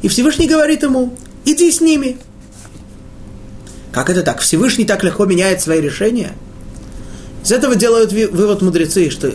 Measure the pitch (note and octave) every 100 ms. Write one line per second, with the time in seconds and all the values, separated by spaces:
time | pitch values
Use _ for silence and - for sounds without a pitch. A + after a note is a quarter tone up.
0 | G3 G3 C#4 D4+ D#4+ D#4 D4+ D#4 C#4+ C4
1 | B3 - - - C#4 D#4 F4 D#4 E4 D4+
2 | C4 B3 - - - - - - - -
3 | - - - - - - - - - B2
4 | D3+ F3+ D#3 - - D#3+ B3 - G#3+ G3
5 | F3 - G3+ F3 F#3+ F#3 D#3+ D#3+ D3 -
6 | G#3 A#3+ - - - - - - - -
7 | - - - - - A#3+ C4+ G#3+ A#3 A3+
8 | A3 G#3 A3 F3 G#3 G3+ F#3 E3 D#3+ G3
9 | D#3+ - C3+